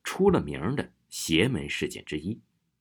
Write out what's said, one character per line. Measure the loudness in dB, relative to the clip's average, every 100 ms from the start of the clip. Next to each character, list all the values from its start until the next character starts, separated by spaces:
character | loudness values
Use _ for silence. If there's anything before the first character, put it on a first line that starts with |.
出 | -8 2 4
了 | 4
名 | 2 -4
儿 | -2 -2
的 | -6 _ _
邪 | -10 0 4 4
门 | 0 -4
事 | -4 -6
件 | -6
之 | -8 -6
一。 | -6 -8 _ _ _ _